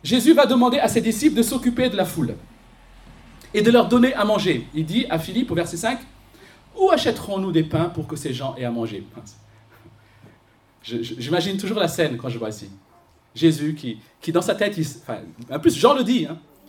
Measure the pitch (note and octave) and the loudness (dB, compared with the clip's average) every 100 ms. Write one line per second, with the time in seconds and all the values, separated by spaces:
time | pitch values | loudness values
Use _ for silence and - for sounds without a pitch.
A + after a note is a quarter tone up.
0 | C3+ B3 A#3+ E4 C4+ B3+ B3 C4 - A#3 | 0 2 6 6 6 4 4 2 0 0
1 | G#3 G#3+ D4+ D4 A#3 C4 B3 A#3+ B3+ G3 | 0 2 2 2 0 0 -2 0 -2 0
2 | D#3+ - C#3+ - - - - - - - | -4 -2 -4 -6 -14 -20 -20 -20 -20 -20
3 | - - - - - G#3 G#3+ A#3+ - A#3+ | -20 -20 -20 -20 -4 2 6 6 6 4
4 | B3+ C4 G#3 G#3+ F3+ C3+ - D3+ D#3+ G#3 | 4 2 0 2 2 -2 -2 -6 -2 -2
5 | C4 E3 D#3+ F#3+ C4+ E3+ E3+ E3 A3+ C4 | -2 -4 -2 -4 -2 -2 -4 -4 -4 -4
6 | - - - - - - _ - F#4+ E4 | -10 -20 -20 -20 -20 -20 _ 2 4 4
7 | - A3 - G3 F#3+ D#3+ D#3 D#3 E3 E3 | 2 -2 -4 -4 0 0 0 -2 -2 -4
8 | D3+ D#3 D#3 B2+ C3+ C3 B2 A#2 A2+ G2+ | -8 -8 -6 -6 -6 -6 -6 -4 -6 -8
9 | G2 - - - _ _ _ - - _ | -14 -18 -20 -20 _ _ _ -20 -20 _
10 | _ _ - _ _ _ _ _ - A2+ | _ _ -20 _ _ _ _ _ -10 -8
11 | A#2 A2+ B2 F3+ G3 G3 F#3+ G#3+ E3+ - | -8 -8 -2 -2 -2 -4 -4 -2 -2 0
12 | D#3 A#2+ C3 A#2 A2 G#2+ G2 F#2+ _ _ | -2 -2 -8 -8 -8 -10 -16 -20 _ _
13 | _ _ _ - D#3+ D3+ D3 D3+ C3 G#2+ | _ _ _ 2 2 2 -4 -6 -8 -10
14 | - _ - E3 F3 G3+ G#3 G3+ D3+ - | -14 _ -2 -2 0 0 -2 -2 -6 -6
15 | - G#2+ - - A#2+ C3+ E3 B2 A3+ C#4+ | -12 -12 -12 -20 -10 0 0 4 4 4
16 | A3+ B3 D3+ E3 - _ | 2 0 -2 -8 -16 _